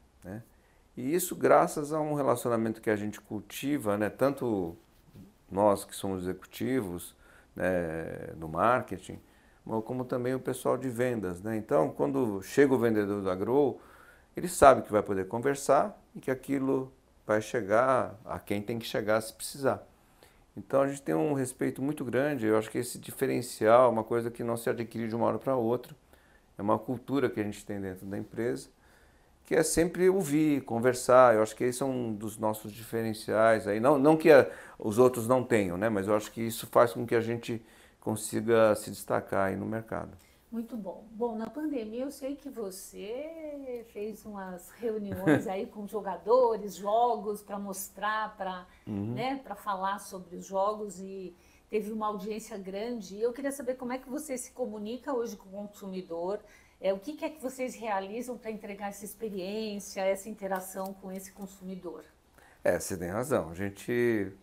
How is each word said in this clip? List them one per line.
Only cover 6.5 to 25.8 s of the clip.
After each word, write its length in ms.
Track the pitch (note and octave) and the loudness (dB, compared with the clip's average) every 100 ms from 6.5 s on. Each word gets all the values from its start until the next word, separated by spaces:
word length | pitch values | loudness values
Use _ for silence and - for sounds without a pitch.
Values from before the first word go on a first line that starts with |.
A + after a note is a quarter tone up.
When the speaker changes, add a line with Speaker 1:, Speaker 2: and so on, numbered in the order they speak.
| - A2+ C3 G2 F2 - - - - _ | -6 -2 -2 -2 -6 -12 -18 -20 -20 _
Speaker 1:
né, 800 | - F2+ F#2 E2+ E2 E2+ - - D#2+ | -4 0 0 -2 -6 -8 -10 -12 -10
no 100 | D#2+ | -6
marketing, 720 | D#2+ G#2 B2 A#2 F#2+ - F#2+ - _ _ _ - | 0 2 2 0 -10 -12 -16 -18 _ _ _ -6
mo-, 160 | A2 | -6
como 240 | A2 B2+ B2+ | -4 -6 -4
também 280 | C3 B2 | -4 -2
o 60 | C3 | -4
pessoal 380 | B2+ B2+ C3+ B2+ | -4 -4 0 0
de 100 | C3 | -2
vendas, 540 | A2+ B2 A#2+ F#2 F2 | 0 0 0 -4 -6
né? 160 | G2+ A2 | -4 -4
Então, 320 | G#2+ C#3+ D3 | 0 2 2
quando 520 | A#2 C#3+ C#3 B2 G2 | 0 -2 0 0 -2
chega 320 | G2 - C#3 | 0 6 6
o 60 | B2+ | 6
vendedor 420 | A#2 G#2+ G2+ G2+ | 4 2 2 0
da 140 | F#2+ F#2 | -2 -2
Grow, 460 | G2+ C3 C#3+ A2 - - - - _ - | 0 4 2 0 -10 -20 -20 -20 _ -8
ele 100 | E3 | -4
sabe 360 | - C#3+ B2 | 8 10 10
que 80 | - | 6
vai 120 | G#2 | 2
poder 240 | G2+ G2 F#2 | 2 0 -2
conversar 760 | A2+ B2 C#3 - C#3 G3+ - _ G3 | -2 -2 -2 4 4 4 -4 _ -12
e 60 | |
que 100 | - | -4
aquilo 640 | C3 - C#3 C3+ C3+ C3 - _ _ - | -4 -2 -2 0 -2 -2 -12 _ _ 0
vai 140 | G#2+ | 0
chegar 760 | A2 B2+ F#2+ G#2+ C3 C3 G2 G2+ | 2 -4 2 4 4 4 0 -6
a 160 | - F2+ | -10 -10
quem 220 | - G2+ | -4 -4
tem 180 | G#2 A#2 | -4 -6
que 60 | A2+ | -4
chegar 340 | B2 G#2 A2 | -4 2 2
se 140 | A2 | 0
precisar. 520 | - - D3 C3+ G2 - _ _ _ - _ _ - | -10 -12 -2 0 -2 -4 _ _ _ -20 _ _ -16
Então, 260 | G2 C3+ | -2 0
a 60 | C#3 | 0
gente 140 | C#3 | -2
tem 120 | - | -2
um 200 | D#3 D#3 | 0 2
respeito 480 | C#3 C3 - C#3 C3 | 0 -2 -2 -4 -2
muito 240 | C3+ D3+ B2+ | -4 -4 -2
grande. 400 | A#2 C#3+ C#3+ G#2+ | 0 0 0 2
Eu 120 | G#2+ | 2
acho 140 | A2+ | 2
que 60 | B2+ | -4
esse 200 | A#2+ - | -4 -8
diferencial 920 | - - C3 C3 A#2+ - G#2+ A#2 B2+ | -10 -2 0 0 -4 0 8 8 8
é 20 | |
uma 140 | A2+ G#2+ | 4 0
coisa 260 | A#2 A#2 | -2 -2
que 140 | A#2 A#2+ | -4 -4
não 100 | A#2 | -2
se 140 | C3 | -2
adquire 400 | A2+ A#2 A2+ A2+ | -4 -4 -6 -4
de 60 | A2+ | 0
uma 100 | A2 | 0
hora 140 | A2 | 0
pra 180 | C3 C3 | 0 0
outra. 360 | A2+ B2 | 2 0